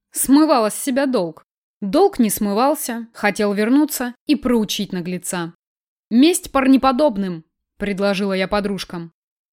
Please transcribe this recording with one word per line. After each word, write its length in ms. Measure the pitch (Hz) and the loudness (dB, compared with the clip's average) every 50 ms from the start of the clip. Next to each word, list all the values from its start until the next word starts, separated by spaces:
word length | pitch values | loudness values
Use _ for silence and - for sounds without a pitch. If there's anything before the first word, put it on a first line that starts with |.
| _ _ | _ _
Смывала 580 | - - - - 269 294 311 302 302 247 220 208 | -8 -6 0 2 4 4 6 4 4 2 2 0
с 120 | - - | -2 -4
себя 260 | - 285 254 269 285 | -6 -2 -2 0 0
долг. 380 | 277 247 214 175 165 - - _ _ _ _ _ _ _ - | 0 0 -2 -2 -4 -8 -14 _ _ _ _ _ _ _ -10
Долг 380 | 202 196 185 302 381 302 302 - | -6 0 2 4 4 2 2 2
не 120 | 233 208 | 0 0
смывался, 800 | - - 214 202 202 214 254 285 - - - - 233 233 226 - _ | 0 -2 -2 -2 0 0 0 0 0 -2 -4 -8 -10 -10 -12 -14 _
хотел 380 | - - 202 190 - 208 202 | -2 -2 -2 0 0 -2 -2
вернуться 600 | 202 202 214 226 262 294 302 277 - - 254 247 240 _ _ | 0 0 0 2 4 2 2 2 -2 -6 -8 -8 -8 _ _
и 100 | - 302 | -2 -2
проучить 560 | 294 - 240 247 226 214 - - - 202 190 | 0 0 0 0 0 0 -2 -4 -6 -6 -6
наглеца. 640 | 190 180 160 185 180 175 - - - 175 170 165 - _ _ _ _ _ _ _ _ _ _ - | -6 -8 -6 -6 -8 -8 -8 -8 -8 -8 -8 -8 -12 _ _ _ _ _ _ _ _ _ _ 0
«Месть 420 | 220 240 277 330 359 - - - | 4 4 6 6 4 2 -4 -4
парнеподобным», 920 | - 269 262 269 269 247 262 269 262 240 311 294 208 196 196 185 175 160 - _ _ _ _ _ _ - 202 | -2 0 4 4 4 4 4 2 2 2 0 0 0 -2 -6 -6 -6 -10 -12 _ _ _ _ _ _ -8 -6
предложила 480 | 202 202 180 196 202 202 180 202 196 | -6 -4 -2 -2 -2 0 -2 -2 -4
я 160 | 190 185 190 185 | -2 -4 -4 -2
подружкам. 640 | 208 208 202 202 202 180 - - - 170 170 165 _ _ _ _ _ _ _ _ | -2 -4 -2 -4 -6 -6 -8 -10 -12 -12 -12 -14 _ _ _ _ _ _ _ _